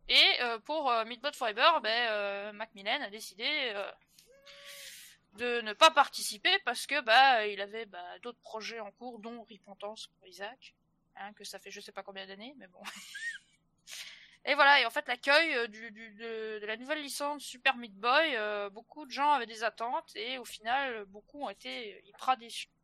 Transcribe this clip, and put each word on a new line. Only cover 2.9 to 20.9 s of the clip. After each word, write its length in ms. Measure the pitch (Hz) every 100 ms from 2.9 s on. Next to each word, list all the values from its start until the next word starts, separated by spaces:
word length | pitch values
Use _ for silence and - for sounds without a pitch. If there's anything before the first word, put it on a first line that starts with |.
| 269
a 80 | 214
décidé, 640 | 208 - 190 247 302 254
euh, 160 | 202 190 - _ _ _ 539 554 571 554 - - - - - _
de 280 | 202 240 240
ne 120 | 214
pas 180 | 208 320
participer 600 | 294 269 - - 208 339 392 -
parce 200 | 240 -
que, 160 | 285
bah, 460 | 240 233 269 240 214
il 120 | 196
avait, 240 | 202 220 220
bah, 340 | 185 180 180
d'autres 180 | 240 240
projets 380 | - 220 202 226
en 100 | 202
cours, 280 | - 247 233
dont 240 | 220 233 214
Repentance 580 | 202 - 190 208 220 - _
pour 80 | 190
Isaac, 480 | 180 202 262 - _ _ _ _ -
hein, 160 | 202
que 100 | 208 202
ça 120 | 190
fait 140 | 196
je 100 | 196
sais 100 | 208
pas 100 | 202
combien 240 | 196 190 190
d'années, 260 | 196 226 285
mais 100 | 190
bon. 140 | 180
<laughs> 80 | 855 - - - 880 1077 - _ _ _ - - - - - _ -
Et 60 |
voilà, 260 | 285 277 285
et 60 | 233
en 60 |
fait, 160 | 294 294
l'accueil, 480 | 247 269 294 330 269
euh, 100 | 233
du, 240 | 214 226
du, 220 | 214 226
de, 480 | 208 226 220 220 214
de 60 | 208
la 100 | 220
nouvelle 240 | 254 302
licence 400 | 285 - 285 294
Super 360 | - 254 269 254
Meat 180 | 233 196
Boy, 360 | 233 277 320 240
euh, 340 | 208 208 202
beaucoup 380 | 196 - 294 285
de 20 |
gens 220 | 247 294
avaient 160 | 285 226
des 160 | 226
attentes 480 | 220 - 233 302 330 -
et 220 | 226 262
au 80 | 233
final, 580 | - 220 254 277